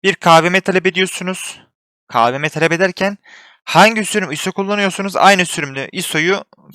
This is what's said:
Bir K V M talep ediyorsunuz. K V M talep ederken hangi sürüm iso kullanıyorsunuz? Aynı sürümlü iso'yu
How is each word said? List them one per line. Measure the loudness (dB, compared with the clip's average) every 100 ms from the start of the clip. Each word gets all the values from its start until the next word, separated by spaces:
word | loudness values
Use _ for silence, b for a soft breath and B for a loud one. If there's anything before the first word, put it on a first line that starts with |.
Bir | -2 0
K | 4 4
V | 4
M | 0
talep | 0 -2 -2
ediyorsunuz. | -2 -4 -4 -8 -10 -12 -16 _ _ _ _ _
K | 2 2
V | 0
M | -6
talep | 0 0
ederken | 2 -2 0 -4 -4 B B B B
hangi | 0 4 4 4 -2
sürüm | -4 -4
iso | -6 -6
kullanıyorsunuz? | -6 -4 -2 -2 -2 -6 4
Aynı | 4 4 0
sürümlü | -4 -8 -8 -10
iso'yu | -8 -6 -2 0 -2 -6 _ _